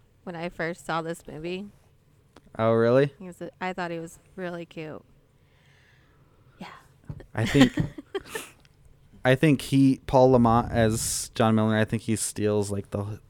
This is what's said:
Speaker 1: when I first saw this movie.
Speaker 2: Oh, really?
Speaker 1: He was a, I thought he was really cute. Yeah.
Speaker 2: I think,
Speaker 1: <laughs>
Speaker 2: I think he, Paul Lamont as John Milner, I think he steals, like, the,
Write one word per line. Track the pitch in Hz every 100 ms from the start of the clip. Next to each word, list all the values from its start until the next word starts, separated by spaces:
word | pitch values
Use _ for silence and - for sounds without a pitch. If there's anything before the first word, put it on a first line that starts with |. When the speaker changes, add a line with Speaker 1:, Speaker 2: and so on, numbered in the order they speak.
| _ _
Speaker 1:
when | - 170
I | 175
first | - 165 175 -
saw | 165
this | 160 170 -
movie. | 147 165 185 202 - _ _ _ _ _ _ _ -
Speaker 2:
Oh, | 113
really? | 113 117 127 143 -
Speaker 1:
He | 185
was | 170
a, | 170 -
I | 185
thought | 190 175
he | 170
was | 165 - _ -
really | 180 175 170
cute. | 170 156 123 - _ _ _ _ _ _ _ _ _ _ _ _ _ _ -
Yeah. | - - _ _ - - -
Speaker 2:
I | - 110
think, | 143 127 - 147 - - 381 - - -
Speaker 1:
<laughs> | - _ _ _ _ _ - 127
Speaker 2:
I | 131
think | 160 135
he, | - 135 135 135 -
Paul | 131 131
Lamont | 127 117 117 -
as | 117 110 113 - - - -
John | 113 110
Milner, | 110 110
I | 107
think | 110
he | - 107
steals, | - - 104 104 101
like, | 98 -
the, | 101 104 107 -